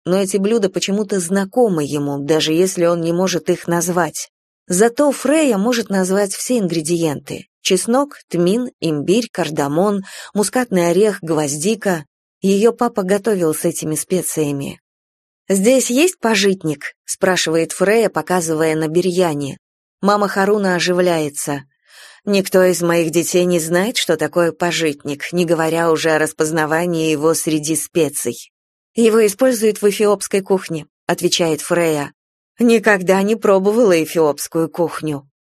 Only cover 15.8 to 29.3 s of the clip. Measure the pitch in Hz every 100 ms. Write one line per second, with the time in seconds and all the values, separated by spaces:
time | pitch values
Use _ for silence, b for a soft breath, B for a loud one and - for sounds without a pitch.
15.8 | 226 247 359 - 226 214 196 190 160 143
16.8 | - - - - 185 180 - 165 160 -
17.8 | 185 226 208 160 151 180 165 156 160 156
18.8 | 160 165 180 175 175 143 139 135 _ _
19.8 | _ _ 196 208 202 202 196 214 196 175
20.8 | 170 180 180 170 151 147 - 143 139 B
21.8 | B B B B - 202 190 185 185 170
22.8 | 170 170 160 165 160 180 180 175 160 175
23.8 | 208 - - 160 151 175 170 160 175 160
24.8 | 160 143 147 143 - 175 170 165 160 165
25.8 | 170 156 160 156 156 - 156 160 151 160
26.8 | 175 165 160 151 160 160 - 156 147 156
27.8 | - 175 147 147 - - - _ _ _
28.8 | _ - 226 220 214